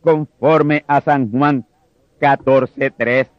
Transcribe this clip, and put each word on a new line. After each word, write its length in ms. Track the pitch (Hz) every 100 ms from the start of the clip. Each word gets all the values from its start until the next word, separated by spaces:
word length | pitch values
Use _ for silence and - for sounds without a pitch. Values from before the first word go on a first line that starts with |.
conforme 840 | 165 156 147 _ 135 156 147 147 -
a 120 | 143
San 300 | 147 143 120
Juan 360 | 120 143 139 - _ _ _ _ _
catorce 720 | 143 139 - 135 127 - 135
tres. 400 | _ 117 127 131